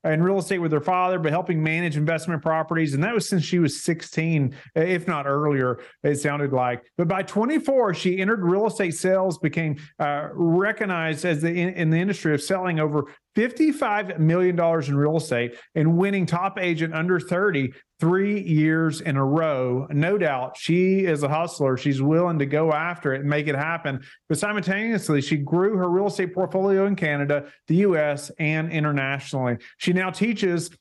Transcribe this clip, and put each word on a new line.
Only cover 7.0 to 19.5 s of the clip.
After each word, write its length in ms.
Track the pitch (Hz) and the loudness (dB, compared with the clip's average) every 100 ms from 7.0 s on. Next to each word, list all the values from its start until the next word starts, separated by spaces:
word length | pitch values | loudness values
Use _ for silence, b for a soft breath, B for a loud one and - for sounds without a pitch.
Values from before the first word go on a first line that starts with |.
| 170 | 0
by 160 | 190 | 0
twenty-four, 680 | 190 202 233 311 302 269 220 | -2 0 0 0 2 2 2
she 260 | 160 185 180 | 0 -2 0
entered 220 | 190 226 | 0 0
real 240 | 175 185 220 | 2 2 0
estate 280 | - 185 | 0 -4
sales, 440 | 156 185 190 190 165 | 0 2 2 2 0
became, 380 | 156 156 156 143 B _ | -2 -2 -2 -4 B _
uh, 300 | 147 143 151 | -4 -2 -6
recognized 920 | - 170 170 202 214 208 180 160 151 | 0 2 4 2 0 -2 -2 -2 -2
as 180 | 180 151 | -2 0
the, 80 | 165 | 0
in, 200 | 170 175 | 0 -2
in 200 | 180 160 | 0 0
the 80 | 160 | 2
industry 340 | 185 196 165 | 0 -2 0
of 80 | 147 | 0
selling 380 | - 190 185 160 | 0 -2 0 0
over 340 | 156 147 143 B _ | 0 -2 -4 B _
fifty-five 840 | - 240 247 311 285 247 208 190 165 | -2 -2 2 0 2 0 0 -4 0
million 380 | 160 175 180 175 | 2 4 2 2
dollars 320 | 170 165 139 | 2 2 0
in 80 | 143 | 0
real 200 | 147 160 | 2 0
estate 400 | 151 120 120 B B | 0 -2 -2 B B
and 240 | - 156 170 | 0 2 4
winning 280 | 196 202 175 | 2 0 0
top 320 | 175 190 196 | 0 -2 -2
agent 360 | 180 165 160 | -2 -2 -2
under 260 | 160 170 180 | -2 0 -2
thirty 520 | 180 175 202 160 131 B _ _ | 0 0 0 0 -4 B _ _
three 400 | 160 185 202 208 | 2 2 2 0
years 600 | 185 156 156 160 160 147 | 0 2 4 4 2 -2
in 160 | 170 139 | -2 0
a 80 | |
row. 600 | 135 151 160 | 2 2 2